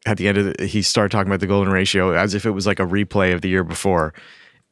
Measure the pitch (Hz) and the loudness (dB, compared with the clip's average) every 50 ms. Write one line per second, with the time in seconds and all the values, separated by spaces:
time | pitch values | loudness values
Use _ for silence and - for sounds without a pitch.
0 | - 117 107 87 90 101 101 101 101 98 - - - 95 80 107 92 - - 120 | -4 -4 -2 0 0 0 2 2 0 -2 -2 -4 -4 -4 -2 -2 -2 0 0 0
1 | 104 98 113 107 98 92 98 90 101 92 101 101 98 95 95 92 95 98 - 98 | 0 0 0 0 0 0 0 -2 0 0 2 2 2 2 2 2 2 2 2 2
2 | 90 92 85 82 95 104 95 104 92 113 101 95 92 104 98 - - 85 90 101 | 2 2 2 2 2 0 0 -2 -2 -2 -2 -2 0 0 0 0 0 0 0 -2
3 | 104 - - 104 95 92 90 87 82 95 90 95 90 82 85 - - 98 92 85 | -2 0 0 2 2 2 2 0 -2 0 0 0 -2 -2 -4 -4 -2 0 2 2
4 | 80 78 - - - - - - - - _ _ _ _ | 0 -2 -4 -10 -20 -20 -20 -20 -20 -20 _ _ _ _